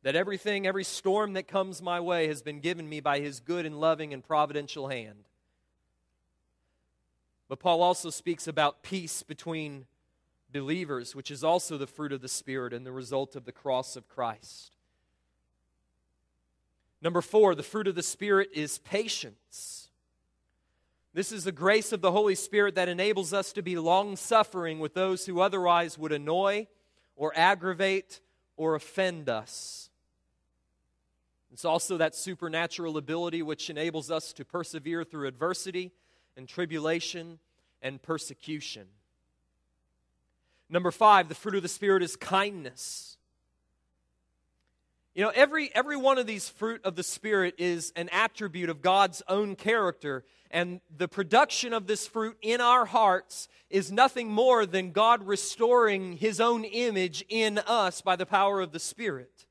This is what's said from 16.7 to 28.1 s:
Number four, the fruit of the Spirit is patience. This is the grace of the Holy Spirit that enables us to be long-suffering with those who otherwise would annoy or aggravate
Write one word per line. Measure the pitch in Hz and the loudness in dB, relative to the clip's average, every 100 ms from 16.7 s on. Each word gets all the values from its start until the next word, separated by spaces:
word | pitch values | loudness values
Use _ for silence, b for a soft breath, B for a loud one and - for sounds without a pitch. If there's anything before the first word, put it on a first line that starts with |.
| _ _ _ | _ _ _
Number | 160 170 | -2 -2
four, | - 214 202 160 | 2 6 6 4
the | |
fruit | - 214 196 | -2 -4 -2
of | 175 | -2
the | |
Spirit | - - 208 196 196 | -6 -6 2 2 2
is | 151 147 - | -4 -6 -8
patience. | - 202 220 - 131 101 _ - - - - _ _ _ _ _ _ _ _ _ _ _ _ | -4 -4 -2 -6 -8 -16 _ -16 -16 -16 -20 _ _ _ _ _ _ _ _ _ _ _ _
This | 160 196 | -6 -4
is | 220 | -4
the | 175 | -6
grace | 156 180 220 214 | 0 4 4 2
of | 208 | 0
the | 185 | 2
Holy | 185 214 | 4 2
Spirit | 190 - 208 202 | 0 0 2 2
that | 185 180 | 2 0
enables | 175 202 196 170 | 0 0 0 -2
us | 196 190 | -4 -4
to | 208 | -6
be | 175 175 | -4 -2
long-suffering | 160 185 202 190 - 226 208 185 165 156 | 4 4 2 -6 4 4 4 -2 -6 -4
with | 156 | -6
those | 180 190 185 | -2 0 -2
who | - 175 | -2 2
otherwise | 190 190 180 170 170 156 | 2 2 4 4 2 -4
would | 156 | -4
annoy | 151 147 175 196 208 220 _ _ _ _ - | -4 0 2 2 0 -6 _ _ _ _ -6
or | 151 | -4
aggravate | 156 175 196 180 175 190 190 - | 4 4 4 0 0 0 0 -4